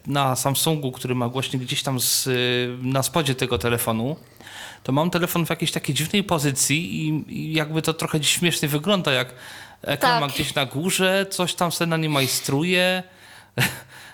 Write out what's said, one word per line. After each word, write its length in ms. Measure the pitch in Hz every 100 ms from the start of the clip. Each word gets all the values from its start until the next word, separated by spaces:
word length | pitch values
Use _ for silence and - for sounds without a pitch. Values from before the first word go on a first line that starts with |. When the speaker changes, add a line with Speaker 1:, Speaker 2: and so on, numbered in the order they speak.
| -
Speaker 1:
na 300 | 143 135 127
Samsungu, 560 | 143 135 - 156 139
który 220 | 127 127
ma 140 | 127 120
głośnik 340 | 131 131 131
gdzieś 200 | 127 139
tam 180 | - 127
z, 280 | 117 - 135 127 123 123 123 127
na 200 | 127 135
spodzie 320 | 131 175 143
tego 240 | 127 120 120
telefonu, 580 | 120 117 - 110 120 160 - - - - - -
to 100 | -
mam 180 | 135 170
telefon 360 | 175 170 170 165
w 40 |
jakiejś 220 | 165 160
takiej 220 | - -
dziwnej 300 | 135 156 208
pozycji 680 | 196 170 143 131 - 143 185 156 156
i, 160 | 151 -
i 240 | - 151
jakby 300 | 156 151 160
to 120 | 156
trochę 300 | 156 165 156
śmiesznie 440 | 143 - 175 - 151
wygląda, 440 | 147 160 202 156
jak 220 | 131 127 - - - - -
ekran 300 | - 143 262
Speaker 2:
Tak. 80 | 240
Speaker 1:
ma 80 | 143
gdzieś 260 | 131 143
na 120 | 151 139
górze, 600 | 135 175 185 185 190 196
coś 240 | - 175
tam 180 | - 175
se 140 | - 170
na 100 | 160
nim 160 | 156
majstruje. 880 | 147 131 - - 139 170 180 180 185 185 - - - - -
<laughs> 60 | 170 - - - -